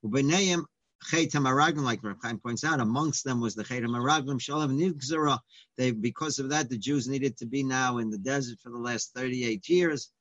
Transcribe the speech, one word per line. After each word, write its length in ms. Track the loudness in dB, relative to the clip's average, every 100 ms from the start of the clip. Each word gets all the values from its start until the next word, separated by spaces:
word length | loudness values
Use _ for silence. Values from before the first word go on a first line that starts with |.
U'bneihem 600 | 0 2 4 4 4 2 -2 _ _ _ -2
Chet 220 | 2 2
HaMeraglim, 500 | 2 4 6 4 4
like 200 | 0 -2
Reb 140 | -4 -6
Chaim 160 | -6 -6
points 260 | -6 -2
out, 160 | 0 2
amongst 440 | 2 2 0 -2
them 140 | -2 0
was 160 | -2
the 80 | -4
Chet 200 | -6 -4
HaMeraglim, 580 | -2 0 2 0 0 -4
Shalav 300 | -2 -2 0
Nigzara. 680 | 2 0 -2 -4 0 2 0 _ -20 _ -2
They, 140 | 0
because 480 | 0 -4 -4 -6 -4
of 100 | -2
that, 220 | -2 0
the 80 | -4
Jews 280 | 0 0 0
needed 280 | -2 -2 -4
to 80 | -6
be 160 | -2
now 360 | 0 0 0 0
in 100 | -2
the 80 | -4
desert 420 | -2 -2 -2 -8
for 80 | -12
the 80 | -8
last 340 | -4 -4 -6
thirty-eight 560 | -6 -4 -2 -2 -2 2
years. 420 | 4 4 0 -6 _